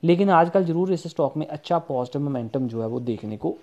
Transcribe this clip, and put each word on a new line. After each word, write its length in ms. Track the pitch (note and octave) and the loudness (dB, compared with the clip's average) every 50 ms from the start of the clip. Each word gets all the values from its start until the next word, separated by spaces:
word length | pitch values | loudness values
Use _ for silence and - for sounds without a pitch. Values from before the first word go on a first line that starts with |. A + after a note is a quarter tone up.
| - | 4
लेकिन 280 | E3 F3 F3 G3+ G3 | 4 4 4 6 6
आजकल 340 | F#3+ E3 E3+ F3 - G3 F#3 | 6 6 6 6 4 2 2
ज़रूर 280 | E3+ E3 E3+ F#3 F#3 F#3+ | 2 0 0 0 0 -2
इस 140 | E3 - | -4 -4
स्टॉक 300 | E3+ - - D#3 C#3 - | -10 -2 -2 -2 0 0
में 100 | D3+ D#3 | -4 -6
अच्छा 320 | - D3+ D3 - - F3 E3 | -6 -8 -12 -4 0 0 0
पॉजिटिव 440 | E3 - D#3 B2 B2 B2+ - C#3+ D3 | 0 -2 -4 -4 -4 -2 -4 -4 -2
मोमेंटम 440 | C#3+ C#3 B2+ A#2 A2+ - C3+ C3 A#2+ | -2 -2 -4 -6 -4 -4 -2 -2 -2
जो 120 | A2+ A2+ | -4 -4
है 60 | A2+ A2+ | -4 -4
वो 120 | A#2+ B2 | -4 -4
देखने 360 | B2 A#2+ A2+ G#2 - G#2+ G#2+ | -4 -4 -4 -4 -4 -8 -10
को 200 | G#2+ - - - - | -4 -4 -6 -6 -4